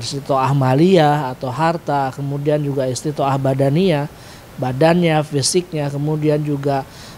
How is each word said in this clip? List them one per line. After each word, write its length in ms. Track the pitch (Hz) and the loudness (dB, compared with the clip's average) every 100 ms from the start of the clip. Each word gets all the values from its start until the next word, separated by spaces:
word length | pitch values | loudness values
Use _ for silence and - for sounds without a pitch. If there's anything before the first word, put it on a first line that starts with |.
istita'ah 480 | 117 139 135 135 131 | -8 -8 -2 0 2
maliyah 880 | 139 127 135 175 185 151 147 135 127 | 2 2 4 6 6 4 2 -2 -6
atau 80 | 131 | -8
harta, 640 | 123 160 165 - 143 135 | -2 -2 -2 -2 -2 -2
kemudian 480 | 131 139 143 147 151 | -4 -6 -4 0 0
juga 320 | 143 135 131 | 0 -2 -2
istita'ah 480 | 127 160 147 139 135 | -4 -6 -2 0 0
badaniyah, 720 | 135 135 139 147 190 151 147 - - - - - | 0 2 2 2 2 0 -2 -10 -20 -20 -18 -8
badannya, 640 | 131 131 160 175 170 156 | -6 2 4 4 2 2
fisiknya, 640 | 147 143 127 185 175 156 143 | 0 -2 0 -2 -2 -6 -6
kemudian 560 | 139 147 156 151 151 | -4 -4 -2 0 0
juga 400 | 151 143 139 139 127 - - | 0 -4 -2 -2 -4 -14 -20